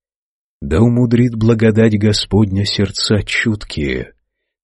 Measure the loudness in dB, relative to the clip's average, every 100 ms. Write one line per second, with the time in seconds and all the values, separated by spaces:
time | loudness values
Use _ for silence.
0 | _ _ _ _ _ -14 -4 2 2 2
1 | 2 2 0 0 0 2 2 4 2 2
2 | 0 0 0 0 2 0 -4 -2 -4 -2
3 | -2 -2 -2 -4 -2 -4 -6 -8 -6 -6
4 | -8 _ _ _ _ _